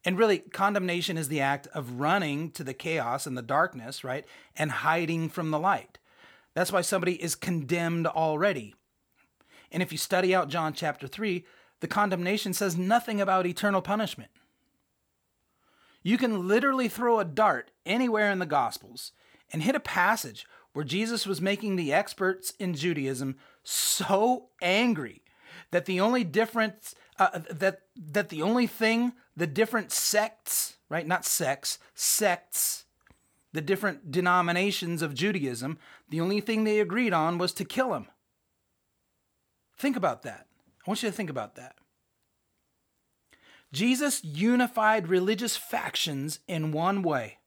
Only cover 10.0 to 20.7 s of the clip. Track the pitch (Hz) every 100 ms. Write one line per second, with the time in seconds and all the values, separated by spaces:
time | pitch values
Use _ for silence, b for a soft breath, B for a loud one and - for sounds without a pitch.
10 | - 185 185 185 151 165 156 151 160 143
11 | 135 - 214 175 b b b b 160 208
12 | 208 180 175 208 190 180 202 170 185 233
13 | 240 208 196 185 180 175 208 196 - 208
14 | 208 - - _ _ _ _ _ _ _
15 | _ _ _ _ _ b b b b b
16 | 175 226 247 208 180 220 277 262 240 -
17 | 240 226 180 143 214 131 - _ 160 226
18 | 254 214 208 190 175 143 117 - - 117
19 | - b b b b 160 170 294 - -
20 | 185 226 - - - b b